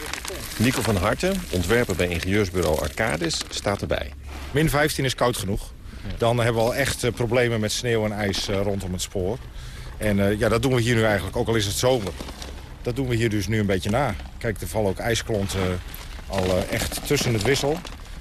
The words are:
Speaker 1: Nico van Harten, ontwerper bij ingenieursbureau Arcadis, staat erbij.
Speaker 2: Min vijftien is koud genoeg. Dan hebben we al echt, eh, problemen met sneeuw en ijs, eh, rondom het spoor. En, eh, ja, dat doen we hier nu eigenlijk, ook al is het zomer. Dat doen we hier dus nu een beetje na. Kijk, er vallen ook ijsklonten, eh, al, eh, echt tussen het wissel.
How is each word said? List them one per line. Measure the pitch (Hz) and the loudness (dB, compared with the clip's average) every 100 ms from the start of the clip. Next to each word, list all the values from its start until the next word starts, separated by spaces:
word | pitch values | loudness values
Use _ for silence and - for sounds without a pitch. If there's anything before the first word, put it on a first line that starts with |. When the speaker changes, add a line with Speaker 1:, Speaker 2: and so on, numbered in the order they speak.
| - - - - - - | -8 -8 -8 -8 -6 2
Speaker 1:
Nico | 233 139 | 2 2
van | 117 101 | 2 2
Harten, | 104 131 185 196 175 | 2 2 0 0 0
ontwerper | 90 87 117 113 87 | 0 2 2 2 2
bij | 87 | 0
ingenieursbureau | 85 95 104 95 90 80 78 | 0 0 2 2 2 2 2
Arcadis, | 76 - 113 170 165 - - | 0 -2 -2 0 -2 -4 -6
staat | - 104 101 | -4 -2 0
erbij. | - - - - - - - | -2 -2 -4 -10 -12 -12 -2
Speaker 2:
Min | 135 160 | 2 2
vijftien | 139 151 - | 4 2 2
is | 131 | -2
koud | - 123 120 | 2 2 2
genoeg. | 92 107 - - - - 104 95 | -2 -4 -6 -14 -14 -12 -8 0
Dan | 117 120 | 2 4
hebben | 117 113 | 4 4
we | 113 | 2
al | |
echt, | 131 123 - | 2 0 0
eh, | 123 | 0
problemen | 104 117 123 120 113 | 0 2 4 4 2
met | 107 | 0
sneeuw | - 123 113 | 0 0 2
en | 107 | 2
ijs, | 104 104 92 - | 0 -2 -2 0
eh, | 98 | 0
rondom | 101 98 90 | 0 -2 -4
het | 90 | -4
spoor. | - 98 92 131 - - - - - - | -4 -2 -2 -4 -8 -12 -12 -12 -12 -4
En, | 104 98 101 | 0 4 4
eh, | 107 | 4
ja, | 113 | 2
dat | 117 | 4
doen | 131 | 4
we | 127 | 2
hier | 117 | 4
nu | 117 | 4
eigenlijk, | 110 101 95 120 | 4 2 0 -2
ook | 110 | 0
al | |
is | 113 101 | 2 0
het | |
zomer. | - 127 127 95 76 - - - - - - | 2 2 2 0 -6 -10 -12 -12 -12 -14 -8
Dat | 123 120 | -4 -2
doen | 127 | 0
we | |
hier | 117 117 | 2 2
dus | 104 95 | 2 0
nu | 110 | 2
een | 101 | 2
beetje | 95 - | 2 2
na. | 117 135 - - - | 0 0 -2 -8 -6
Kijk, | 120 98 | -4 -4
er | - | -4
vallen | 110 101 | 0 0
ook | 87 | 0
ijsklonten, | 113 113 - 104 98 95 | 0 0 0 -2 0 0
eh, | 92 90 - - - - - 98 | 0 -2 -6 -12 -12 -12 -6 -2
al, | |
eh, | 92 92 95 | 2 2 0
echt | 113 - - - | -2 -2 -4 0
tussen | 143 127 | 2 2
het | 113 | 2
wissel. | 107 139 139 170 - - - - | 2 2 2 -2 -6 -14 -14 -12